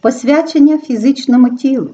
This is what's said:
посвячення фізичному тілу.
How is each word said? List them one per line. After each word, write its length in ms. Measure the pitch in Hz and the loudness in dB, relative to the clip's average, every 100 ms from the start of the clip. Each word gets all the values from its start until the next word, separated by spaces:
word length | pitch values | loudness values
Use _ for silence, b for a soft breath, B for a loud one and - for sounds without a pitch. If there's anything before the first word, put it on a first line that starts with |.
посвячення 760 | 226 254 240 294 320 320 285 302 | -2 -4 -2 0 0 2 2 2
фізичному 800 | - 233 226 277 - 247 247 247 | -4 -4 -2 -2 0 2 2 0
тілу. 320 | 277 262 165 | -4 -4 -6